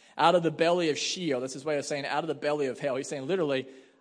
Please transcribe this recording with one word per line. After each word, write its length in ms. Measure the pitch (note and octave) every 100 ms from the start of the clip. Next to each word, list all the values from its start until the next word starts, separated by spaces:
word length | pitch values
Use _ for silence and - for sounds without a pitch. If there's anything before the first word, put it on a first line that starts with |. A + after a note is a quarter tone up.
| - -
Out 160 | D#3
of 80 | F3+
the 80 | E3+
belly 400 | D3+ E3 F3 E3
of 80 | C#3
Sheol," 420 | - - E3+ B2+
that's 140 | C3
his 100 | C#3+
way 140 | D3+ D3
of 80 | C3
saying, 180 | D3
"out 180 | C#3 C#3+
of 60 | E3
the 60 |
belly 320 | C3+ D3 D3+ C#3
of 120 | A#2
hell." 180 | D3+ C3
He's 120 | C#3
saying 180 | D3 C3+
literally, 400 | F#3+ D3+ C3 C3 - - _